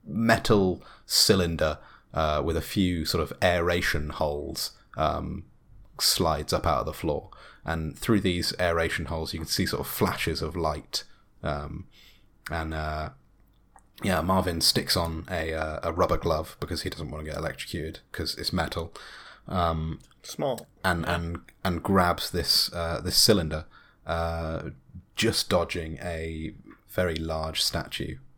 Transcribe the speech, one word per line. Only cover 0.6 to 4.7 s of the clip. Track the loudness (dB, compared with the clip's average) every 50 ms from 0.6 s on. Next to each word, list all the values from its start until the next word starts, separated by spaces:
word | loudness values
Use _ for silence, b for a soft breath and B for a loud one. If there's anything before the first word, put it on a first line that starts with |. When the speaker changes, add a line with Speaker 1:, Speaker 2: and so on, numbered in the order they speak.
| 6 4 2 0 B B B B B
Speaker 1:
cylinder, | 0 2 4 6 6 6 6 6 2 2 2 2 0 0 B B B B B B B -2
uh, | 0 2 2 2 2 0
with | 0 0
a | -2
few | -2 -2 2 2 2 2 2 0 0
sort | 0 0 0 0
of | -2 -2 2
aeration | 4 4 4 4 2 2 2 2 2 2 0 0 0 -2
holes, | -2 -2 0 0 0 -2 -6 -6 -6 -6 -6 -6